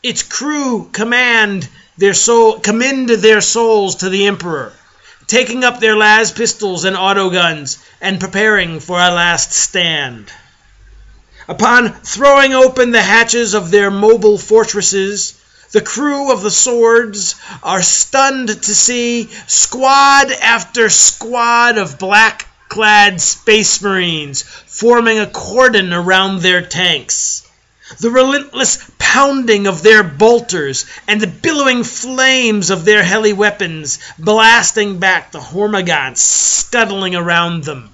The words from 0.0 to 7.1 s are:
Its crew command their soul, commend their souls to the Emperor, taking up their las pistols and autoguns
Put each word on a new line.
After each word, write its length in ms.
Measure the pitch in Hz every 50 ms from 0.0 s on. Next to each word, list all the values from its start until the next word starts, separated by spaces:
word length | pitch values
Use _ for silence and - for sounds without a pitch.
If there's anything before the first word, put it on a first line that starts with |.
Its 200 | - 247 - -
crew 680 | - - - - 233 294 302 294 285 262 240 202 165 -
command 720 | - 196 214 233 240 247 254 247 233 226 214 208 196 185 143 - _ - _ _ _ -
their 160 | 196 202 190
soul, 440 | - - 233 233 233 226 220 220 -
commend 520 | - 202 214 226 247 269 277 262 254 233
their 320 | 233 208 180 220 220 208
souls 540 | 190 - - 226 233 226 220 208 196 185 175
to 120 | - 180 190
the 180 | 185 196 196
Emperor, 460 | 202 196 175 170 175 160 143 123 107 - _ _ _ _ _ _ - - _ _
taking 360 | - 214 254 254 208 233 254
up 160 | 254 240 - -
their 160 | 220 220 214
las 380 | 214 214 214 214 220 226 208
pistols 540 | - - 233 214 - - 214 196 180 170 180
and 100 | 190 190
autoguns 880 | 180 190 196